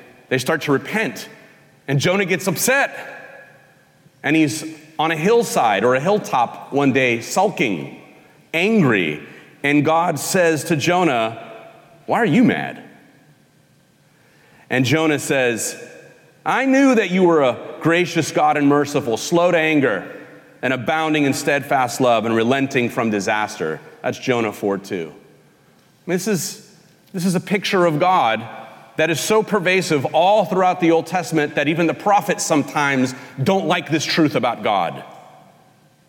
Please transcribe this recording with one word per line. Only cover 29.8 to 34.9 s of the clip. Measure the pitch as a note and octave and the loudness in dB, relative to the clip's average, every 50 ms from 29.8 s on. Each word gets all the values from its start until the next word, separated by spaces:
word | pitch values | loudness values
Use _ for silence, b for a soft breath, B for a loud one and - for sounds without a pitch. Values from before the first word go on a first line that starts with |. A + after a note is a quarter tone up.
| F3 - D#3+ C#3+ B2+ - - | 2 0 0 0 0 0 0
all | D#3+ E3+ F#3 G#3 G#3+ G3 | 2 4 4 4 2 2
throughout | - F#3+ F#3 F#3 F3+ F3 F3+ | 0 0 0 2 2 2 2
the | F3+ E3 | 2 4
Old | E3 E3 D#3+ - | 4 2 2 0
Testament | F3+ F#3 E3+ - E3 D#3 D3 D3+ - | -4 -6 -4 -2 -2 0 0 0 -2
that | D#3+ D3 C#3+ | -2 -2 0
even | E3+ D#3+ F3 D#3+ | 0 0 0 0
the | C#3+ | -2
prophets | - - G#3+ G3 G3+ - - E3 - - | -2 0 2 2 2 2 0 -4 -4 -2
sometimes | - E3 D3 C3+ - - D3+ D3 C#3 C#3 C3 B2+ B2+ - B B B B B | 0 0 0 0 -2 -2 -2 0 0 0 0 0 -2 -4 B B B B B
don't | C3+ - F#3+ F#3+ - | 0 0 0 0 0
like | D#3 F3+ F3+ E3 - | 0 -2 -2 -2 -2
this | D3 D#3 D3 | -2 -2 -2
truth | - - - D#3+ C#3+ - | 0 0 2 2 2 2
about | C3+ A#2 B2 A#2 A2 | 0 -2 -2 -2 -2
God. | G#2+ A2+ G#2 F#2+ F2 D#2+ | -2 0 0 0 0 -2